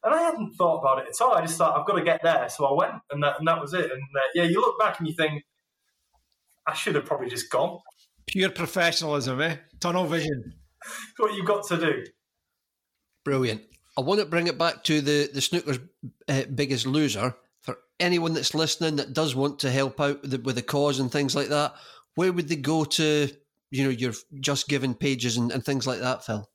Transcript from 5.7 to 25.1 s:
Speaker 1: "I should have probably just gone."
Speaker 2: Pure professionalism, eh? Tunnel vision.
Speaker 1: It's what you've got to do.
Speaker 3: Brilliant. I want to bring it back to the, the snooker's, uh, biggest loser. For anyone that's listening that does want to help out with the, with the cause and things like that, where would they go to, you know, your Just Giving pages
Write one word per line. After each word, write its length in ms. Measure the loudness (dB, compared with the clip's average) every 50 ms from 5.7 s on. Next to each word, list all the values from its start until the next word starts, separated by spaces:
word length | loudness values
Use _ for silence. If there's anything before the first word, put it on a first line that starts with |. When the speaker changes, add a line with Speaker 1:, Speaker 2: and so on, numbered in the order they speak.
| _ _ _ _ _ _ _ _ _ _ _ _ _ _ _ _ _ _ _
Speaker 1:
"I 80 | -6 -6
should 200 | -4 -4 0 0
have 120 | -2 0
probably 220 | -2 -4 -4 -4 -6
just 220 | -6 -8 -8 -2
gone." 300 | 0 0 0 0 -4 -8 _ -20 _ _ _ _ _ _ _
Speaker 2:
Pure 240 | -6 -2 0 0 0
professionalism, 920 | 0 -2 -6 -4 0 2 2 2 2 0 -2 -2 -2 -2 -2 -2 -2 0
eh? 160 | -2 -2 -2 -6 -10 _ _ -6
Tunnel 260 | -4 -2 0 0 0
vision. 480 | 0 0 -2 -2 -2 -4 -6 -8 -12 -16 -20 -20 _ _ _ -18
Speaker 1:
It's 340 | -16 -14 -14 -14 -16 _ 0
what 160 | 0 0 0
you've 120 | -2 0
got 200 | 0 0 0 0
to 100 | -2 -2
do. 280 | 0 2 2 0 0 -4 -10 _ _ _ _ _ _ _ _ _ _ _ _ _ _ _ _ _ _ _ _ _ _ _
Speaker 3:
Brilliant. 380 | -2 0 2 2 0 -2 -4 -8 _ -20 _ _ _ _
I 40 | -4
want 200 | 0 2 2 2
to 60 | 2
bring 200 | 2 0 0 0
it 120 | 0 0 2
back 260 | 0 0 0 0 0
to 160 | 2 2 2
the, 280 | 4 4 4 2 2 0 -2
the 80 | -2
snooker's, 380 | -2 0 0 -2 0 0 -4 -4 -4 -12 _ _ -16 -16 -16 _ _ -2
uh, 140 | 0 0 0 -2 -2
biggest 320 | -4 -2 0 0 -2 -2
loser. 480 | 0 2 2 2 2 0 0 -2 -2 -4 -6 _ _ _ _ _
For 160 | -12 -12 -12 _ _ _ _
anyone 360 | 0 2 2 2 2 0 0
that's 200 | 0 -2 0 0
listening 420 | 0 0 0 0 0 0 0 0
that 160 | 0 -4 -2 0
does 220 | 0 0 0 2
want 260 | 0 0 0 0 -2
to 100 | -2 0
help 300 | 2 2 0 0 0 0
out 220 | 0 0 0 -2 -4
with 80 | -6
the, 80 | -6 -4
with 180 | -2 -2 -4
the 60 | -4 -4
cause 360 | -2 0 2 2 2 2 2
and 120 | 0 0
things 240 | 0 0 0 0 0
like 140 | 0 0 0
that, 260 | 0 0 0 0 -4 -10 -20 -20 -20 -20 _ _ _
where 160 | 0 0 2 2
would 160 | 0 -2 -2
they 80 | -4
go 280 | -2 0 0 2 2 2
to, 440 | 0 0 2 2 4 4 4 2 0 -2 -10 _ _ _ _ _ _
you 140 | -2 0 0
know, 60 | 0
your 220 | 0 0 -2 -4 -4 -6 -12 _ -16 -6
Just 280 | -2 -2 -2 -2 -2 -2
Giving 260 | -2 0 0 -2 -2
pages 420 | 0 0 -2